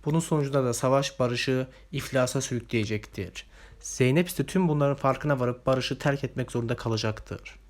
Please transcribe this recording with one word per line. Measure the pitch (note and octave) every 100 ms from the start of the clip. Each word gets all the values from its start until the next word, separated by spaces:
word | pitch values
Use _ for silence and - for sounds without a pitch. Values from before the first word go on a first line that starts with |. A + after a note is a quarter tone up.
| -
Bunun | D#3+
sonucunda | D#3+ D#3 C#3 C#3
da | B2+
Savaş | A#2 C3 C3+ C#3 -
Barış'ı | B2 A#2+ - C3 B2+ - -
iflasa | C#3+ - C3+ B2+ C#3
sürükleyecektir. | C3 A#2+ - A#2+ G#2+ G#2+ - - F2+ - - - - -
Zeynep | - - B2+ D3 F3
ise | - -
tüm | F#3 F3
bunların | D3 C#3+ C#3
farkına | C3+ C3 D3+ C#3
varıp | B2 A#2+ -
Barış'ı | C3 B2 C3
terk | D3 C#3
etmek | B2+ - B2
zorunda | A#2+ A#2 A#2+
kalacaktır. | A#2 A2 A2+ G#2+ - G2+ - -